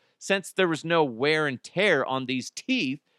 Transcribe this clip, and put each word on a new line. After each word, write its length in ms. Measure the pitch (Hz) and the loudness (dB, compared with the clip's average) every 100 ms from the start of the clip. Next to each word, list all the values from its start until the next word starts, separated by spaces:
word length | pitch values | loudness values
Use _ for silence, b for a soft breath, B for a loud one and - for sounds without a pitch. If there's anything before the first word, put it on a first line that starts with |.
| _ _ | _ _
since 340 | - 196 - | -4 -2 -2
there 160 | - 185 | 0 0
was 160 | 156 | 0
no 200 | 160 170 | 0 2
wear 420 | 147 113 143 156 147 | 2 2 0 2 0
and 160 | 127 | -4
tear 440 | - 170 202 143 - | -6 0 2 2 2
on 180 | 131 | -2
these 260 | 131 131 - | -2 -6 -6
teeth, 500 | - - 254 139 143 _ | -12 -4 -2 -2 -6 _